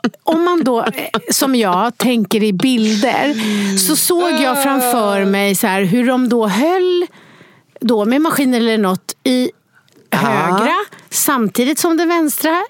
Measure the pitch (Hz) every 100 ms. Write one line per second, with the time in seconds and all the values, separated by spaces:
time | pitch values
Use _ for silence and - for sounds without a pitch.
0 | - - - 330 349 349 262 233 226 -
1 | - - 494 - 277 254 202 180 226 -
2 | 247 240 190 220 214 180 262 247 220 214
3 | 247 - 277 220 214 208 202 196 190 -
4 | - 349 359 294 269 269 269 269 247 240
5 | 208 196 196 196 202 190 214 190 190 233
6 | 247 254 247 233 214 190 311 370 359 349
7 | 359 - - - - - _ - 240 220
8 | 208 269 311 - 269 247 226 220 196 185
9 | - - 262 254 254 - _ _ _ _
10 | _ - 139 131 165 190 240 359 415 -
11 | - - - 269 208 - 254 311 349 330
12 | 339 339 302 - 311 339 415